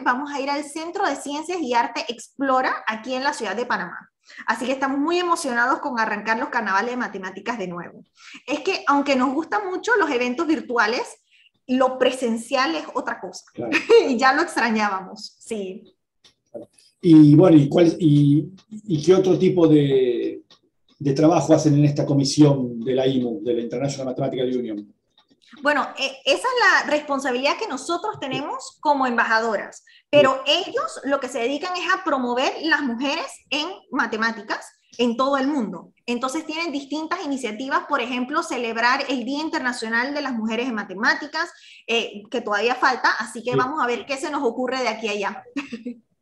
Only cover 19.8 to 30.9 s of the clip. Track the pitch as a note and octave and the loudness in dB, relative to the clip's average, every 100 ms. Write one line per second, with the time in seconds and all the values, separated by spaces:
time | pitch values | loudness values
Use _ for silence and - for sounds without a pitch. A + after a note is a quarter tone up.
19.8 | C#3 C3+ B2+ A#2 A2 - - _ _ _ | 6 2 2 0 -4 -8 -16 _ _ _
20.8 | _ _ C#3+ C#3 D#3 E3+ D3 D3+ D3+ C#3+ | _ _ -2 4 4 4 4 4 6 4
21.8 | D3 - - C#3 C3+ - D3 C3 B2 A#2 | 4 2 0 2 2 6 6 6 -2 -6
22.8 | A#2+ C3 C3 B2+ A#2+ G#2+ A2+ A#2 A#2 B2 | -2 0 2 0 -2 -4 -2 -2 -2 -4
23.8 | C#3 - C3 B2+ C3 B2 B2+ B2+ A2+ G#2 | -4 -4 -8 -4 -4 -2 -2 -2 -4 -8
24.8 | G#2 _ _ _ _ _ _ - C#4+ D4 | -12 _ _ _ _ _ _ -4 0 0
25.8 | A#3 - C4+ - - F4+ A#4+ B4 G4+ D4+ | -2 -6 -8 -4 -2 0 0 2 4 4
26.8 | - D4 D4 C#4 C4+ B3 C#4 E4+ G#4+ C4+ | 2 -2 0 -4 -2 -2 -2 -2 -4 -8
27.8 | - F4 G#4+ - C#4 C4 D4+ B4+ - - | -6 -4 -4 -8 -6 -6 -6 -10 -12 -4
28.8 | D4+ C#4 C4 A#3 A3+ A3 A3+ G#3 - - | 0 2 2 0 2 2 0 -2 -6 -14
29.8 | _ - _ C#4+ C4+ A#3 C4 E4 F4+ A4+ | _ -20 _ 6 6 4 0 -2 -2 -6
30.8 | D#5+ | -6